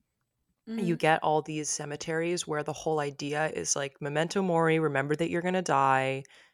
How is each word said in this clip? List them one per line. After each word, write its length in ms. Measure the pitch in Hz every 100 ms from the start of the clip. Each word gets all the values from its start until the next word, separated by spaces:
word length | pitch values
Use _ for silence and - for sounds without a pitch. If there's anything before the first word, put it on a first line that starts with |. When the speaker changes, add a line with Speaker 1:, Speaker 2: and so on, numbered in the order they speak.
| _ _ _ _ _ _ -
Speaker 1:
you 80 |
Speaker 2:
Mm-hmm. 200 | 226 175
Speaker 1:
get 280 | 165 156 160
all 180 | 156 156
these 260 | 151 151 147
cemeteries 800 | - 147 147 - 160 170 175 160
where 160 | 151
the 100 | 147
whole 280 | 147 160 156
idea 480 | 143 139 143 147 156
is, 260 | - -
like, 260 | 147 139 -
memento 400 | 143 151 165 202
mori, 360 | 185 165 160 160
remember 380 | 156 135 143 151
that 120 | 165
you're 140 | 170
gonna 180 | 180 185
die, 600 | 175 139 135 131 135 135 135 - _